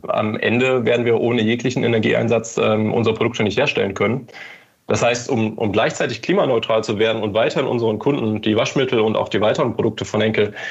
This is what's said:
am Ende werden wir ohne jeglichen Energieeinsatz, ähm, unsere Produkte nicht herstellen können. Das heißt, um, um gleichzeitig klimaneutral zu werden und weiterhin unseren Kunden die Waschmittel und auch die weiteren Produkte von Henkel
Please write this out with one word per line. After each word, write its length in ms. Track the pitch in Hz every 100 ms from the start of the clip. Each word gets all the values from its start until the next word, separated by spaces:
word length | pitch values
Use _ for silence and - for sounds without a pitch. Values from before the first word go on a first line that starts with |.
| -
am 280 | - 107 110
Ende 480 | 104 120 131 127
werden 220 | 120 120 120
wir 140 | 113
ohne 220 | 117 120
jeglichen 420 | 107 120 131 120
Energieeinsatz, 760 | 117 117 120 113 117 113 - -
ähm, 300 | 110 107 107
unsere 240 | 117 113 110
Produkte 280 | 113 117
nicht 140 | 107 101
herstellen 360 | 143 - 98
können. 340 | 95 104 135 - - - - _ _ -
Das 160 | -
heißt, 260 | 120 120 -
um, 280 | 127 110 -
um 140 | 110
gleichzeitig 500 | 98 143 - 143 117
klimaneutral 640 | - 190 139 113 - 113
zu 160 | 110 104
werden 220 | 110 110
und 120 | 107
weiterhin 360 | 104 123 170 131
unseren 300 | 120 113 107
Kunden 420 | 139 143 110 107
die 160 | 110 107
Waschmittel 420 | 131 147 127 120
und 160 | 110 107
auch 140 | 104
die 100 | 104
weiteren 340 | 104 131 127 -
Produkte 280 | 117 - 95
von 140 | 107
Henkel 340 | 110 107 104 - -